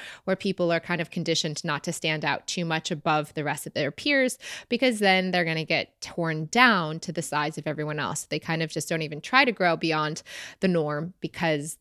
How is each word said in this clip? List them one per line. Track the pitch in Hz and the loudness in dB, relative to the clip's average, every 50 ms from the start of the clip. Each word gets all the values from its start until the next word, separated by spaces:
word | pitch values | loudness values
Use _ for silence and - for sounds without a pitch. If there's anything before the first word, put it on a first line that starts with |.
| - - - - - | -16 -16 -16 -8 -2
where | - 190 | -2 -2
people | - - 202 185 - 180 170 170 | 0 0 -2 0 2 2 2 2
are | 165 | 2
kind | - - 180 160 170 | 0 0 -2 -2 -2
of | - | -4
conditioned | - 180 165 165 160 - - 160 151 - - | -4 -4 0 0 0 0 0 -2 -4 -4 -2
not | 165 147 147 - | -2 -2 -2 -2
to | - 165 | -4 -6
stand | - - 165 156 156 156 | -2 -2 0 0 0 0
out | 147 139 - - | 0 -2 -2 -4
too | - - - 175 | -6 -6 -4 -2
much | 165 160 156 - - | -2 -2 -2 -2 -4
above | 175 147 - 170 156 151 151 - - | -6 -2 0 2 2 2 0 -2 -6
the | - 147 | -4 -4
rest | 147 143 - - | -4 -4 -4 -6
of | 156 - | -6 -4
their | - 151 139 | -2 -2 -2
peers, | 170 - - 285 294 269 262 254 - - - - - - - - | -4 -4 -2 2 2 4 2 2 0 -4 -10 -12 -12 -14 -4 -4
because | 247 233 269 254 240 214 | -2 2 2 2 2 4
then | 208 196 190 190 185 185 | 4 4 6 4 4 2
they're | 180 180 175 | 0 0 0
gonna | 165 160 160 156 | 0 0 -2 0
get | 156 165 143 - - _ _ | 0 0 0 0 -2 _ _
torn | - - - - 170 160 156 156 160 | -16 -10 -6 -4 -2 -2 -2 -4 -4
down | 156 - 240 247 247 220 185 170 151 156 160 | 0 4 6 6 6 6 4 2 -2 -4 -6
to | - - 160 | -8 -6 -6
the | - | -6
size | 160 - - 147 147 151 156 - | -6 -2 -2 -2 -2 -2 -4 -4
of | 143 | -6
everyone | 156 151 147 151 151 151 151 | -6 -4 -4 -4 -4 -4 -4
else. | 139 95 - - - | -4 -4 -4 -6 -6
They | - - 160 | -4 -6 -4
kind | - - 165 160 165 | -2 -2 -2 -2 -2
of | 156 | -2
just | - 160 151 - | -4 -6 -4 -2
don't | 175 160 160 | -2 -2 -2
even | 147 151 147 | -4 -6 -10
try | - - - 254 285 | -6 2 4 6 6
to | 262 214 | 6 4
grow | - 185 175 165 | 4 4 4 4
beyond | 160 170 165 156 156 151 151 160 - - - - - - - - - | 2 2 0 2 2 0 0 -2 -6 -10 -12 -14 -14 -14 -14 -6 0
the | - 190 | 2 2
norm | 175 170 151 147 147 147 156 175 - _ | 4 4 2 2 0 -2 -4 -6 -8 _
because | - 165 - - 180 165 156 147 143 160 - - | -10 -10 -4 -2 0 2 2 0 -2 -6 -6 -2